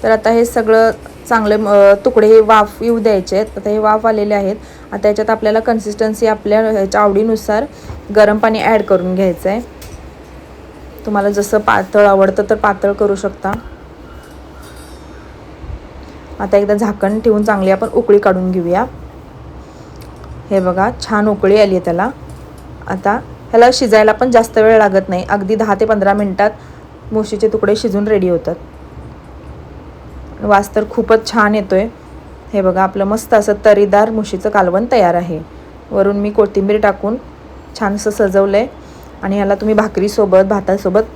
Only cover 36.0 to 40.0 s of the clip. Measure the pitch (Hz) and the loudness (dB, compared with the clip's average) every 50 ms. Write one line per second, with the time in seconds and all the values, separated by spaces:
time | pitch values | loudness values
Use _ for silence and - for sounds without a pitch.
36 | 196 202 202 202 202 208 208 220 208 202 202 196 196 196 208 214 214 202 190 - | 0 0 0 -2 -4 -2 2 0 0 2 0 -2 0 0 0 2 0 0 -2 -2
37 | - 202 226 269 - - - - - - - - - - - - 220 196 202 208 | -6 -6 -6 -6 -10 -16 -20 -20 -20 -20 -20 -20 -20 -20 -10 -6 -4 -4 -4 -2
38 | - 214 208 - 220 196 185 196 196 202 196 202 240 269 - - - - - - | -4 -6 -2 0 -2 0 2 2 2 2 0 0 -2 -2 -8 -18 -20 -20 -20 -20
39 | - - - - - 190 196 202 202 196 202 196 208 214 214 214 214 214 - 196 | -20 -20 -18 -10 -6 -4 -2 -2 0 -2 -2 -2 0 0 0 0 0 0 -2 -2